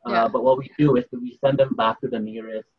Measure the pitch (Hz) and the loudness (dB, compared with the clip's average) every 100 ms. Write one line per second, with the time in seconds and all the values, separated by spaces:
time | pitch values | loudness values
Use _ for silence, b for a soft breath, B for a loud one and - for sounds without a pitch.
0 | 117 117 113 120 123 131 135 - 147 123 | -2 0 0 2 2 2 -2 2 4 4
1 | 123 123 123 - 139 139 135 135 135 135 | 0 -10 -12 -2 0 2 0 2 0 -2
2 | 127 120 107 113 110 110 - | -6 -6 -6 -10 -10 -12 -12